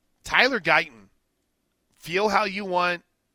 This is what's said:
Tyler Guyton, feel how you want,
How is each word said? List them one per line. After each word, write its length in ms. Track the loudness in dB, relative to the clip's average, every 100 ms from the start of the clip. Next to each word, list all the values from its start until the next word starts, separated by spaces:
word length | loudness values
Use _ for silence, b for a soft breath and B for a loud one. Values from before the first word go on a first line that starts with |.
| _ _
Tyler 360 | -2 2 2 0
Guyton, 500 | 0 0 0 -10 -20 _ _ _ _ _ _ _ _ _
feel 320 | -6 -2 0
how 160 | 0 0
you 200 | -4 -4
want, 380 | -2 -2 -2 -10 _ _